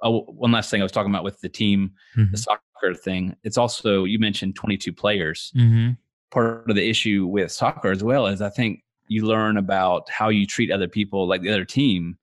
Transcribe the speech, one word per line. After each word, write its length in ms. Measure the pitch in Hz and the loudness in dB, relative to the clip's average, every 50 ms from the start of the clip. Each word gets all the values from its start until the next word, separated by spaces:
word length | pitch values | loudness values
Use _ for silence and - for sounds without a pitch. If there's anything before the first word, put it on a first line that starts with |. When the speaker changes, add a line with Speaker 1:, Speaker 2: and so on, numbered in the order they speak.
Speaker 1:
uh, 80 | 104 113 | -2 0
one 420 | 117 110 - - - 107 120 117 | 0 0 -2 -6 -8 -2 0 2
last 180 | 117 110 104 - | 2 2 0 0
thing 100 | 110 101 | 0 0
I 40 | 95 | 0
was 80 | 90 | 0
talking 180 | - 110 101 101 | 0 -2 0 0
about 140 | 101 90 87 | 0 -2 -2
with 160 | 98 - _ | -6 -8 _
the 80 | - 90 | -12 -12
team, 440 | - - 113 104 101 98 98 98 - _ _ _ - | -6 -2 0 2 2 2 0 -2 -6 _ _ _ 0
Speaker 2:
Mm-hmm. 160 | 117 107 95 | 2 2 2
Speaker 1:
the 60 | 98 104 | 0 -2
soccer 560 | 113 107 107 - _ _ _ - - 92 90 | -2 -2 -2 -4 _ _ _ -2 -2 -2 -2
thing, 400 | - - 95 92 92 92 92 90 - - | -4 -6 -6 -4 -4 -4 -6 -8 -8 -10
it's 120 | 107 - | -4 0
also, 480 | 120 120 117 - - - 110 101 95 92 | 0 0 0 -2 -2 0 2 2 2 2
you 140 | 95 110 110 | 0 0 0
mentioned 380 | 110 104 98 - 92 95 95 | 0 0 0 -2 -4 -6 -6
twenty-two 360 | - - 107 98 95 - 98 | -4 -4 -2 -2 -2 -4 -8
players. 600 | 82 - - 104 107 95 82 78 80 - - - - | -6 -2 0 0 0 0 -2 -4 -4 -6 -10 -2 2
Speaker 2:
Mm-hmm. 360 | 123 120 113 117 113 113 123 123 - _ _ _ _ _ _ | 4 6 6 6 4 2 0 -2 -4 _ _ _ _ _ _
Speaker 1:
Part 380 | - 131 117 113 117 117 113 117 | 0 0 2 2 0 -2 -2 0
of 80 | 104 | 0
the 100 | 101 90 113 | 2 2 0
issue 380 | 110 - - 110 101 98 95 | 0 0 2 2 2 2 2
with 240 | 90 98 101 90 80 | 2 2 0 0 0
soccer 380 | - - 123 - - - - 98 | -2 -2 -2 -2 0 0 -2 -2
as 120 | 95 92 104 | 0 0 0
well 220 | 117 131 139 113 | 0 2 2 2
is 160 | 98 101 95 | 0 0 -2
I 80 | 104 101 | -4 -4
think 300 | - 127 120 110 92 - _ _ _ _ _ - | -2 -2 -2 -2 -2 -6 _ _ _ _ _ -4
you 160 | 110 110 107 | -2 0 0
learn 300 | 110 110 110 110 107 107 | 2 2 2 2 2 2
about 520 | 104 95 92 98 95 92 90 90 80 - - | 0 0 0 0 2 2 2 2 0 -2 -6
how 180 | - - 107 110 | -4 0 0 2
you 180 | 107 101 101 | 2 2 0
treat 240 | 98 - - 117 85 | 0 -2 -2 -2 0
other 180 | 95 101 92 85 | 0 -2 -2 -2
people, 380 | - 110 101 98 98 98 92 | -2 -4 -4 -2 -2 -2 0
like 140 | 90 95 90 | 0 0 -2
the 80 | 87 98 | 0 -2
other 140 | 107 98 90 | -2 -2 -4
team. 540 | - - 135 143 127 95 87 85 85 87 - | -2 -2 0 2 2 2 0 -2 -6 -10 -12